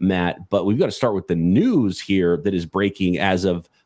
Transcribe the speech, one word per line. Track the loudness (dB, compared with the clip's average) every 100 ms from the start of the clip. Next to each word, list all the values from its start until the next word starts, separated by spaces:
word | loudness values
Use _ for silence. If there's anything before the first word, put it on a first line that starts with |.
Matt, | -2 0 0 -4 -4
but | -2 0
we've | 0
got | -2
to |
start | 0 -2
with | -2 -2
the | 0
news | 2 2 4 2 0 -2
here | -2 0 2 0
that | 0
is | -4 -4
breaking | -2 -2 0 -2 0
as | 0 0 0
of | -2 -6 _